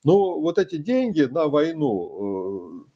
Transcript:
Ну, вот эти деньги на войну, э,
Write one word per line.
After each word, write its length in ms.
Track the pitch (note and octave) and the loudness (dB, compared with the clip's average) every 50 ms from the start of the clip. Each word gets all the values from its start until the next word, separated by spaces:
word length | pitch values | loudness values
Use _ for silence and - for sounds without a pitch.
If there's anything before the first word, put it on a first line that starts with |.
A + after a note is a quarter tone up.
| - | 2
Ну, 340 | C#3+ F3 G3+ G3 F#3 F3 D#3 | 4 4 6 4 2 0 -2
вот 180 | D3+ E3+ E3+ - | -2 0 2 0
эти 200 | F#3+ F3 - D#3 | 0 0 -2 -6
деньги 460 | D3 F#3 B3 B3+ C4 A#3 G3 D#3 C#3+ | -2 0 0 0 0 0 2 2 2
на 240 | B2 B2+ E3+ D#3+ D3+ | 2 2 0 0 2
войну, 440 | C#3 D3 D3+ D#3+ E3 D#3+ D3+ C3+ G#2+ F#2 E2+ E2 D#2+ F2+ | 2 2 0 0 -2 -2 -2 0 0 -2 -4 -6 -8 -8
э, 720 | G2+ G2+ G2 F#2+ F#2 F#2+ G2 F#2+ F2 E2+ E2 F2+ - _ _ | -6 -6 -4 -4 -6 -6 -8 -8 -10 -12 -16 -18 -18 _ _